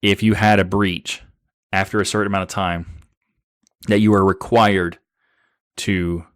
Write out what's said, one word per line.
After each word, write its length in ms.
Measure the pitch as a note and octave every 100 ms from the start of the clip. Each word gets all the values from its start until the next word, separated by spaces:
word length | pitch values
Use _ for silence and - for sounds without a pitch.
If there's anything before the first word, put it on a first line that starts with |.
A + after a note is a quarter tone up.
if 220 | G#2 G2
you 120 | A2 G2+
had 240 | G#2+ G#2
a 40 |
breach 600 | F#2 G2+ G2+ F2 - - - _ _ _ _
after 260 | F#2+ F#2+ G#2+
a 60 | F#2+
certain 220 | G#2+ G2+
amount 160 | G2
of 60 | F#2
time, 360 | - F#2 E2+ E2+ - _ _ _ _ _ _ _ _ -
that 120 | G#2
you 120 | G#2+
were 120 | G#2
required 760 | F#2+ F#2 - A#2 G#2+ G2 F2 E2+ _ _ _ _ _ _ _ -
to 480 | - F#2+ F2 E2+ E2+